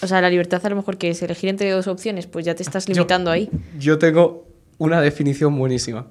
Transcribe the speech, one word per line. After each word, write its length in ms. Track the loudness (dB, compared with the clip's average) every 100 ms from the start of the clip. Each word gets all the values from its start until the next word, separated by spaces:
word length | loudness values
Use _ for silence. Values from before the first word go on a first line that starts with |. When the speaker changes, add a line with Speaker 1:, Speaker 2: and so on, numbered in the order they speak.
Speaker 1:
o 60 | -2
sea, 120 | 2
la 80 | 4
libertad 360 | 2 2 -2 -2
a 40 |
lo 60 | -4
mejor 220 | -4 -4
que 120 | -4
es 120 | -4
elegir 280 | -6 -4 -4
entre 200 | -2 0
dos 160 | 0 -2
opciones, 380 | -4 -6 -6 -8
pues 180 | -6 -4
ya 80 | -4
te 80 |
estás 220 | -6 -6 0
Speaker 2:
Yo, 80 | 0
Speaker 1:
limitando 360 | 2 0 0
ahí. 180 | 0 -2 -6 -10 -2
Speaker 2:
yo 180 | 2 4
tengo 480 | 6 6 4 2 -16 -20 _ -4
una 220 | 0 4
definición 560 | 2 2 0 2 2 2
buenísima. 500 | 0 -2 -4 -8 -10